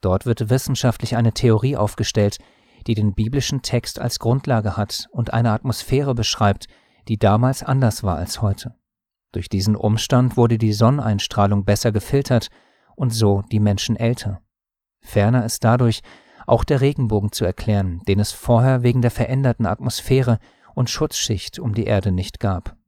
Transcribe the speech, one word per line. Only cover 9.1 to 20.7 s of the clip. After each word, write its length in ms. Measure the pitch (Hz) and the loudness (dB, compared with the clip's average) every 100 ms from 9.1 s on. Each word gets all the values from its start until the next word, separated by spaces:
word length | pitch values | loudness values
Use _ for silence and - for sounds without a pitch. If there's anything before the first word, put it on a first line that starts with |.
| _ _ | _ _
Durch 180 | - 92 | -10 -4
diesen 260 | 98 95 107 | -2 0 0
Umstand 600 | 107 113 - 127 127 123 | 0 0 2 2 2 2
wurde 180 | 117 113 | 2 2
die 160 | 110 | 0
Sonneneinstrahlung 920 | 104 113 143 113 101 - - 101 101 98 | 2 2 2 0 -2 -2 0 2 2 2
besser 260 | 104 120 | 0 0
gefiltert 560 | 107 - 139 139 123 - _ _ _ _ | -2 0 -2 2 0 0 _ _ _ _
und 160 | - 123 | -4 -2
so 320 | 117 107 98 101 | 2 2 2 0
die 80 | 107 | 0
Menschen 360 | 104 98 - 107 | 2 0 -2 -2
älter. 440 | 117 123 104 98 _ _ _ _ _ _ | 0 -2 -6 -8 _ _ _ _ _ _
Ferner 420 | - - 101 123 | -4 0 2 2
ist 180 | 113 - | 0 0
dadurch 380 | 117 123 120 110 - - _ _ - | 2 4 2 0 -8 -20 _ _ 0
auch 140 | 117 | 0
der 180 | - 139 | 2 2
Regenbogen 520 | 135 147 120 107 104 | 2 0 0 0 -2
zu 120 | - | -2
erklären, 580 | 92 - - 104 95 85 - | -4 -2 0 0 0 -4 -2
den 140 | 98 | 0
es 100 | 104 | 0
vorher 540 | - - 120 127 131 | -4 2 4 4 4
wegen 180 | 123 123 | 2 2
der 80 | 120 | 0
veränderten 560 | - 127 131 135 117 104 | 0 -2 0 0 0 -2
Atmosphäre 720 | 101 127 - - 131 123 113 - _ _ | -2 -4 -6 0 2 2 0 -2 _ _